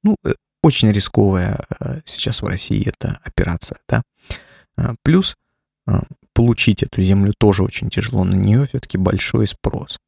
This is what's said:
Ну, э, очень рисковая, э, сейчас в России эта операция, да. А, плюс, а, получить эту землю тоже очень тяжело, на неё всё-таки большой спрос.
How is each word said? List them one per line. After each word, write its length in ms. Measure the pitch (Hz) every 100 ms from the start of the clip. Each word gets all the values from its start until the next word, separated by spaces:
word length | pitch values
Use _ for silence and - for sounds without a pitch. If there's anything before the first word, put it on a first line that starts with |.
Ну, 140 | 208 220
э, 80 | - - _ _
очень 300 | 156 - 110
рисковая, 720 | 104 - - 101 95 90 - - -
э, 200 | - 139
сейчас 380 | - - - -
в 40 | -
России 420 | - - 107 -
эта 320 | - - -
операция, 540 | - - 87 87 - - -
да. 140 | 113 - _ _ - _ _ _ -
А, 180 | 120 117
плюс, 340 | - 175 185 - _ _ _ _ -
а, 180 | - - - _
получить 480 | - 120 113 - 101
эту 200 | - -
землю 320 | 92 98 98 -
тоже 260 | 104 95
очень 280 | 95 - -
тяжело, 340 | - 110 127
на 100 | 92
неё 320 | 95 98 113 143
всё-таки 300 | 127 - 95
большой 500 | 92 95 - 117 107
спрос. 520 | - - - - -